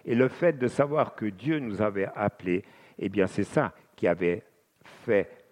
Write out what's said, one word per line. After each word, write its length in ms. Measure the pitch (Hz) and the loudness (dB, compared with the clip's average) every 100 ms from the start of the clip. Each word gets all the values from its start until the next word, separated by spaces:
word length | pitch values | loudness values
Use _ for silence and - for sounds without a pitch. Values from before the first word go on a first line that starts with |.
| - | -2
Et 100 | 120 | 2
le 120 | 131 | 2
fait 320 | - 175 143 | 4 0 2
de 80 | 123 | -2
savoir 480 | - 143 151 123 - | 2 0 2 -2 -2
que 100 | 107 | -6
Dieu 340 | 95 123 156 | -4 -4 -2
nous 220 | 123 98 | -2 0
avait 280 | 107 98 95 - | 0 0 -4 -2
appelés, 480 | 104 - 92 90 - - - - | -4 -4 -2 -2 -4 -18 -20 -8
eh 100 | 95 | -4
bien, 180 | 101 92 | 0 0
c'est 160 | - | 0
ça 300 | 98 - 135 - _ - | -2 0 -2 -6 _ -2
qui 120 | 95 | 0
avait 360 | 85 87 87 - _ _ _ | 2 0 -2 -6 _ _ _
fait 460 | - - - 101 - - _ | -20 -12 0 0 0 -10 _